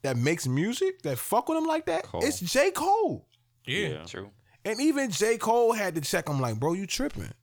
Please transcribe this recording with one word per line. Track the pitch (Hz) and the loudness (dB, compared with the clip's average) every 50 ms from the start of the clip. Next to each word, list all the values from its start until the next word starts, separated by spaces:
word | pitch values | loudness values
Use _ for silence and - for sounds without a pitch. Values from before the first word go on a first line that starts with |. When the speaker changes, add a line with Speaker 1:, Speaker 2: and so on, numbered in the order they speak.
Speaker 1:
that | - 139 131 | 0 0 0
makes | 120 120 143 135 - - | 2 2 2 2 0 0
music, | 131 127 139 170 214 247 - 381 381 370 - | 0 0 2 0 0 0 0 0 0 -2 -4
that | - 151 131 110 | -4 -4 -4 -4
fuck | - - 196 233 247 - | -2 0 0 2 2 2
with | 320 320 | 0 0
him | 320 | 2
like | 330 311 320 320 | 0 0 0 0
that, | - 165 - - | -2 -2 -2 -2
Speaker 2:
Cole. | - - - - | -4 -2 0 0
Speaker 1:
it's | 277 294 - | 0 0 -2
J. | 180 170 - 254 294 381 | -4 0 2 4 4 4
Cole. | 370 - 302 370 403 453 427 311 135 90 - _ _ _ _ _ _ _ _ | 2 0 2 2 4 4 2 0 -2 -4 -10 _ _ _ _ _ _ _ _
Speaker 3:
Yeah. | - 131 190 208 - | -4 -2 -2 -2 -4
Speaker 2:
Yeah. | 76 76 80 | -6 -8 -10
Speaker 4:
True. | 87 - 92 98 101 _ _ _ _ _ _ _ | -12 -12 -12 -12 -14 _ _ _ _ _ _ _
Speaker 1:
And | 208 220 226 | -6 -2 2
even | 285 311 302 285 269 247 | 2 2 4 2 0 0
J. | 175 - 208 220 226 226 | 0 0 2 2 2 0
Cole | - 214 233 240 240 226 | 2 2 4 4 6 4
had | 226 220 202 185 160 | 4 2 -2 -2 -2
to | 160 | -4
check | 139 - - 175 160 - | -4 0 -2 -2 -2 0
him, | 147 135 | 0 0
like, | 131 120 113 110 | 0 0 0 0
"Bro, | 131 156 170 | 0 0 0
you | 190 196 | -2 -4
tripping." | 180 - - 262 294 - 107 90 - - _ | -4 -4 -4 -4 -4 -4 -6 -8 -10 -12 _